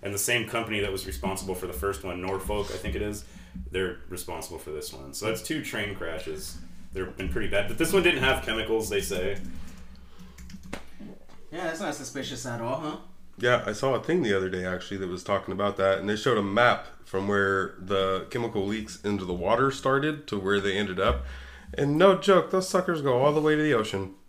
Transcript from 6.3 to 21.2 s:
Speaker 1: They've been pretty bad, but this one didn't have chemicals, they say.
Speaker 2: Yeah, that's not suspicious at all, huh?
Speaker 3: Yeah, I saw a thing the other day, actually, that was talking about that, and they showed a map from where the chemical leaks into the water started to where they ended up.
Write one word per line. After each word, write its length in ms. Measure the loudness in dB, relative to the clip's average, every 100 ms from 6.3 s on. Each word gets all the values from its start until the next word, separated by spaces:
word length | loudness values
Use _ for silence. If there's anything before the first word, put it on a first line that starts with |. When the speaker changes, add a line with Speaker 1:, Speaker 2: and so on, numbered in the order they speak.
| -8 -8 -10 -12 -12 -10
Speaker 1:
They've 240 | -6 -6 -4
been 140 | -2
pretty 200 | 0 2
bad, 180 | 2 2
but 100 | 2
this 160 | 4
one 80 | 6
didn't 220 | 6 4
have 200 | 4 2
chemicals, 460 | 0 -2 2 0 2
they 120 | 0
say. 360 | 0 0 0 0 -2 -4 -6 -8 -12 -14 -16 -14 -16 -14 -14 -12 -10 -10 -10 -12 -14 -14 -16 -16 -12
Speaker 2:
Yeah, 140 | -8 -6
that's 140 | -4
not 120 | -6
suspicious 520 | -6 -8 -8 -8 -8 -8
at 140 | -6
all, 180 | -4 -4
huh? 180 | -4 -8 -12 -16 -16 -2
Speaker 3:
Yeah, 260 | 2 2 2
I 60 |
saw 200 | 0 2
a 80 | 2
thing 220 | 2 2
the 120 | 4 2
other 140 | 2
day, 160 | -2 -2
actually, 320 | -4 -4 -6
that 100 | -4
was 160 | -6
talking 280 | 0 -2 0
about 260 | 0 0 4
that, 220 | 4 4
and 100 | 2
they 60 | 2
showed 220 | 4 2
a 60 |
map 440 | 2 4 6 4 -2 -14 -6
from 220 | -4 2
where 480 | 4 4 2 0 -6
the 460 | 0 2 2 0 -2
chemical 340 | -4 -2 -2 -2
leaks 340 | -2 -6 -6
into 220 | -2 -2 -2
the 80 |
water 360 | -2 2 4 4
started 560 | 2 2 2 2 -4 -4
to 120 | -2
where 200 | 2 4
they 160 | 4 2
ended 220 | 0 2
up. 260 | 2 2